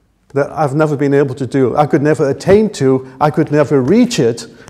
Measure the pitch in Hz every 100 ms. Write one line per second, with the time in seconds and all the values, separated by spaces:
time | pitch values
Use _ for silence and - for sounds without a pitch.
0 | _ _ _ 139 143 - 147 147 156 143
1 | 143 139 135 123 123 139 120 - 147 156
2 | 147 156 139 135 - 202 220 - 131 131
3 | 131 - 151 165 151 147 135 143 127 220
4 | 247 - 131 117 - - -